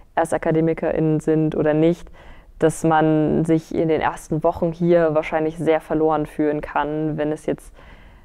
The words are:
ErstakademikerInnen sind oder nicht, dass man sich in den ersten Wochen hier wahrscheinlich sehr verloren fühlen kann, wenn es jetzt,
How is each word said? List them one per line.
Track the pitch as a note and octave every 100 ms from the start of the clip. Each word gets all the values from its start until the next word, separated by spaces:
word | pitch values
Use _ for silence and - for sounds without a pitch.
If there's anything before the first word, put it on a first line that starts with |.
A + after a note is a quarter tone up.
| -
ErstakademikerInnen | - E3 D#3 E3+ D#3+ E3 D#3+ E3 - D#3+ D#3
sind | - D#3 D#3
oder | - D#3
nicht, | D3+ E3 F3 - - - - - -
dass | D#3+ -
man | E3 D#3 D#3 D#3 D3+ D3
sich | E3 D#3+ -
in | - E3
den | D#3
ersten | C3 E3 - D#3
Wochen | E3 - E3+
hier | E3 F3 F3 D#3+
wahrscheinlich | D3+ D#3+ D#3+ D#3 E3
sehr | D3+ D#3
verloren | - D#3 D#3 D#3 D3
fühlen | - D3+ D3
kann, | - D3+ D3 D3+ D#3 D3+
wenn | D3+
es | D#3 -
jetzt, | - - - - - - -